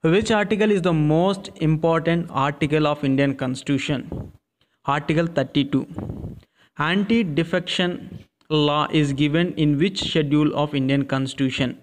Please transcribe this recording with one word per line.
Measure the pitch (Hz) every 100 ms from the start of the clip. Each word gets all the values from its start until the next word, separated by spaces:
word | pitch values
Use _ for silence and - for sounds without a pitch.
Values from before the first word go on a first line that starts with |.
which | 160 185 214
article | 220 202 214 214
is | 202
the | 175
most | 160 151 156 185 196 - -
important | 156 156 165 165 160 170 170
article | - 139 147 151 151 151
of | 147
Indian | 139 135 139 135
Constitution? | 131 127 - 139 - 139 - - - - _ _ _ _ -
Article | 143 147 160 165
thirty-two. | 170 135 143 139 131 - - - - 80 - _ _ _ -
Anti-defection | 151 185 202 226 190 147 165 180 175 - 180 - - - - _ _
law | 156 147 147 147
is | 156 143
given | 139 151 160 175
in | - 151 143
which | 190 190 -
schedule | 165 147 147 151 -
of | 147 143
Indian | 131 139 139
Constitution? | 135 131 - 135 127 131 -